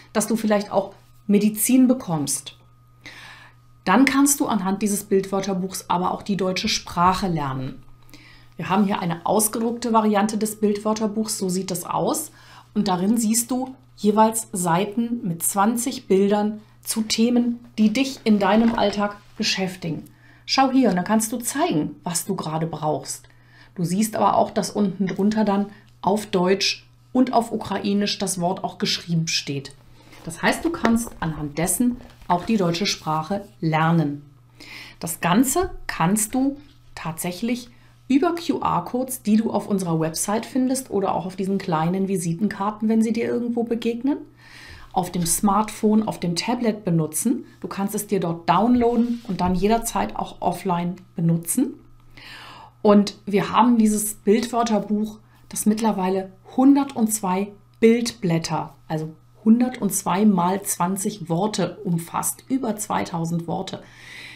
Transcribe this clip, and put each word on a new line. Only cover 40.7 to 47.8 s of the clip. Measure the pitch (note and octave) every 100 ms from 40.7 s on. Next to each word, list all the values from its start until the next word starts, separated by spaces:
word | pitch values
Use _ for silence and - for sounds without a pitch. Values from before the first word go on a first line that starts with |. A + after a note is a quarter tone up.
| C4 -
oder | G3 G3
auch | - F3+
auf | F#3
diesen | F#3+ G3
kleinen | - D#3 E3 F#3+ F#3+
Visitenkarten, | F#3+ E3+ E3 G#3 - G3+ G#3+ A3
wenn | A3+
sie | A3
dir | A3+ A#3
irgendwo | A#3+ A#3+ A#3
begegnen, | A#3 A3+ A#3 A#3 C4+ D4+ - - - - - - -
auf | F#3 F3
dem | F3+ E3
Smartphone, | - G#3 G3 G#3+ - G#3+ G#3+ G#3+
auf | E3
dem | F3+ E3+
Tablet | - B3 A3+ G#3
benutzen. | - E3 D#3 - A#3 - - -
Du | F3+
kannst | -